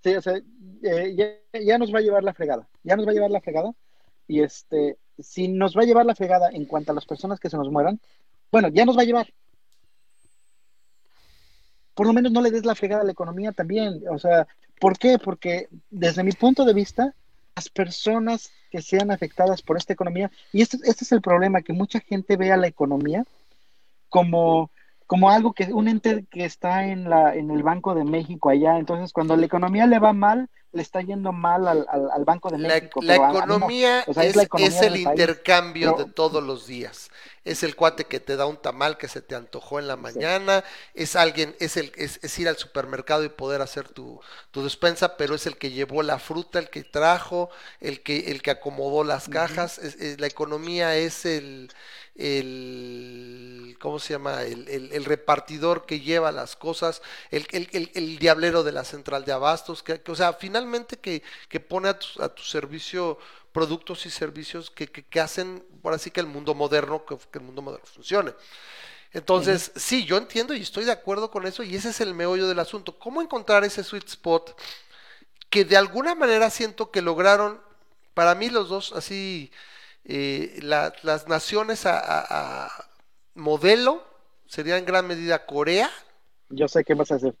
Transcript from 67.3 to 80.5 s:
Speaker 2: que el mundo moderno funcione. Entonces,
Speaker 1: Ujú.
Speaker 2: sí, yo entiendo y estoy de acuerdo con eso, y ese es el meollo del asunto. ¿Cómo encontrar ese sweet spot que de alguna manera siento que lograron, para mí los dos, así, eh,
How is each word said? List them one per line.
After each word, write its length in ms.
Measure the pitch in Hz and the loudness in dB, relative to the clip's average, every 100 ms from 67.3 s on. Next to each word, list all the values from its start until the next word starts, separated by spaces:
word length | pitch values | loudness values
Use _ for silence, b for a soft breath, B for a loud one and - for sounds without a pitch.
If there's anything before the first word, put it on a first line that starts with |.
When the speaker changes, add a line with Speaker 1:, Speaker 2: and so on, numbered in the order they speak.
Speaker 2:
que 60 | 135 | -18
el 80 | 127 | -16
mundo 160 | 131 | -16
moderno 240 | 139 131 - | -14 -16 -20
funcione. 480 | - - 196 190 - B B B B B B B | -18 -2 -2 -2 -8 B B B B B B B
Entonces, 580 | 175 165 185 190 185 - | -12 0 2 2 0 -2
Speaker 1:
Ujú. 100 | - | -8
Speaker 2:
sí, 260 | - 254 165 | -2 -2 0
yo 120 | 185 | -2
entiendo 380 | 233 226 254 269 | -2 -6 -4 -6
y 60 | |
estoy 240 | 190 - 233 | -8 -4 -2
de 60 | |
acuerdo 380 | 226 - 196 220 | -4 -4 -6 -4
con 160 | 202 185 | -6 -8
eso, 160 | 185 | -8
y 140 | 214 190 | -8 -6
ese 140 | 226 | -6
es 120 | 214 | -6
el 140 | 214 175 | -6 -2
meollo 320 | 175 185 190 | -2 0 0
del 100 | 175 | -2
asunto. 400 | 165 214 190 - | -4 -8 -14 -14
¿Cómo 240 | 240 285 | -8 -6
encontrar 420 | 330 269 202 208 | -6 -6 2 4
ese 200 | 202 202 | 4 -4
sweet 240 | 185 202 - | -10 -12 -14
spot 520 | - 170 165 170 - B B B B B B B _ - | -10 0 0 0 -20 B B B B B B B _ -2
que 140 | 208 190 | 2 6
de 120 | 196 | 6
alguna 380 | 196 196 294 339 | 4 -2 -4 0
manera 340 | 277 220 220 | 2 4 2
siento 400 | - 226 - 220 | 0 -8 -6 -4
que 140 | 196 | -2
lograron, 580 | 175 160 190 202 208 214 - _ _ _ _ - | -2 2 4 6 2 -6 -20 _ _ _ _ 2
para 180 | 170 | 4
mí 160 | 180 226 | 4 0
los 200 | 240 185 | -2 -2
dos, 220 | 190 190 | -6 -8
así, 580 | 190 - 196 190 180 139 B B B B B | -10 -10 -10 -8 -10 -14 B B B B B
eh, 540 | - 139 139 139 - | -10 -6 -4 -6 -8